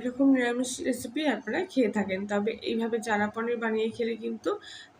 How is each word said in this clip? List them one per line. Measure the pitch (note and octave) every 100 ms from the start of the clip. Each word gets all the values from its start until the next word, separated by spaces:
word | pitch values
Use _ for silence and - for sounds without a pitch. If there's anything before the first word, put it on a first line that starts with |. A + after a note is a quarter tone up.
| B3
রকম | B3 C#4 C4
নিরামিষ | A#3+ A#3+ B3+ - -
রেসিপি | B3 - D4 D4+ G#3+
আপনারা | G#3+ D4 F#4
খেয়ে | C4+ G#3+ G#3
থাকেন, | G3 F#3+ G#3
তবে | G3+ G#3+ - -
এইভাবে | A3+ A3+ A3+ A3+
চানা | G#3 G#3
পনির | A3+ A#3 A#3
বানিয়ে | A3+ A3 A3+ A3
খেলে | A3+ A3
কিন্তু | A#3 A3+ E4 G4+ - - -